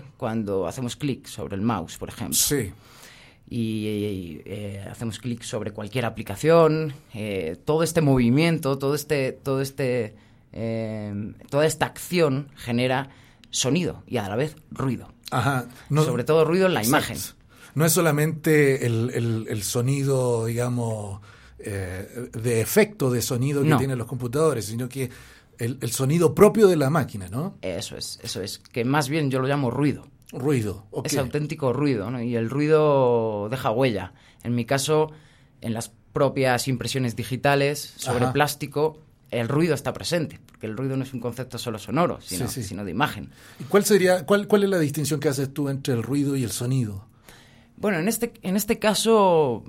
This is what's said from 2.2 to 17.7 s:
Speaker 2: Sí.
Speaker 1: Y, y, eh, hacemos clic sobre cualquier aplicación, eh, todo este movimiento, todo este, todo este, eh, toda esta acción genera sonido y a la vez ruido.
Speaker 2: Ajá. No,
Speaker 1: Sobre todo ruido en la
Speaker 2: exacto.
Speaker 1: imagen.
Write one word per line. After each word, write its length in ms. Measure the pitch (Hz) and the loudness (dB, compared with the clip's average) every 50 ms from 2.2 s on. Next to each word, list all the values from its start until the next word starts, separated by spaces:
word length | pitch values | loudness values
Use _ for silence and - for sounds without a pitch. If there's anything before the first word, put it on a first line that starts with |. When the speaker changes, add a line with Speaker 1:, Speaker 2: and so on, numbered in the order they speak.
| 101 76 67 | -8 -4 -2
Speaker 2:
Sí. 360 | - - - 151 139 110 92 - - - - - - - - - - - - - _ _ - | 0 0 0 0 -2 -2 -6 -10 -14 -20 -20 -20 -20 -20 -20 -20 -20 -20 -20 -20 _ _ -10
Speaker 1:
Y, 100 | - 117 | -6 -4
y, 840 | 113 110 110 110 107 107 107 104 101 104 101 95 90 85 78 - - | -4 -2 -4 -4 -4 -4 -4 -2 -4 -4 -4 -6 -8 -10 -12 -14 -14
eh, 400 | - 101 104 104 101 98 98 98 92 | -12 -12 -10 -10 -10 -10 -12 -12 -14
hacemos 280 | 95 - 123 113 101 - | -12 -8 -8 -8 -8 -8
clic 240 | - 127 120 117 - | -8 -8 -8 -8 -8
sobre 300 | - - 110 104 104 104 | -8 -8 -6 -6 -6 -8
cualquier 320 | 107 107 101 - 131 117 | -8 -10 -6 -4 -4 -4
aplicación, 880 | 113 113 110 113 - 98 - - 151 165 170 165 156 156 160 160 151 135 - - _ - | -4 -4 -6 -8 -8 -8 -2 2 6 6 8 8 6 4 2 -2 -4 -6 -10 -16 _ -10
eh, 420 | 101 107 107 101 95 85 80 87 - - | -8 -6 -4 -4 -4 -4 -4 -6 -6 -2
todo 180 | - 151 160 170 | 0 2 2 2
este 180 | 156 165 170 | 2 2 4
movimiento, 760 | 156 143 135 131 120 117 123 143 165 170 165 156 165 135 139 139 | 4 6 6 6 6 6 6 6 4 4 2 2 0 -2 -2 0
todo 160 | 139 135 147 | 0 -2 -2
este, 380 | 147 147 - 156 143 131 127 - | -2 -2 -2 0 0 0 -2 -4
todo 280 | - - 139 135 135 | -6 -4 -2 -2 -2
este, 540 | 139 139 - - 139 127 123 123 110 104 - - _ _ - _ _ _ - | -2 -4 -4 -4 -2 0 0 -2 -2 -4 -8 -14 _ _ -20 _ _ _ -12
eh, 800 | - 110 113 113 113 113 110 110 107 104 104 101 101 107 101 - - - - | -8 -6 -4 -4 -4 -4 -6 -6 -8 -8 -6 -6 -8 -8 -8 -12 -16 -14 -4
toda 160 | - 143 151 | 0 2 2
esta 200 | 160 156 156 - | 2 2 0 -4
acción 600 | 151 - - - - 175 180 165 147 131 139 143 - - | -4 -4 -10 -10 -4 0 2 2 2 2 -2 -4 -8 -14
genera 540 | - - 120 117 120 127 127 127 131 135 135 - - - - _ _ - - | -14 -6 -4 -2 0 0 0 0 -2 -4 -6 -12 -20 -20 -20 _ _ -20 -10
sonido 520 | - - - 127 135 180 175 110 - - - | -6 -4 -2 0 0 0 0 -2 -4 -8 -10
y 100 | - - | -6 -6
a 120 | 120 104 95 | -6 -4 -4
la 80 | 101 | -4
vez 200 | 117 147 156 - - - - | -4 -4 -4 -6 -12 -18 -18
ruido. 420 | - - 131 135 120 - - - - _ _ - | -8 -6 -4 -4 -4 -4 -8 -14 -20 _ _ -4
Speaker 2:
Ajá. 360 | - 131 107 139 139 127 120 - - - - - | -2 0 0 0 0 -2 -4 -8 -14 -20 -8 -2
No, 140 | 143 151 156 | 2 2 2
Speaker 1:
Sobre 200 | 156 120 120 120 | 2 0 -2 0
todo 200 | - 156 165 156 | 2 4 4 4
ruido 220 | 151 170 185 190 | 4 4 4 4
en 80 | 185 170 | 4 2
la 60 | 120 107 | 2 2
Speaker 2:
exacto. 260 | 113 147 143 107 - 110 | 2 2 2 0 -2 -6
Speaker 1:
imagen. 120 | - - - - _ _ _ _ - - - | -8 -10 -12 -14 _ _ _ _ -20 -20 -8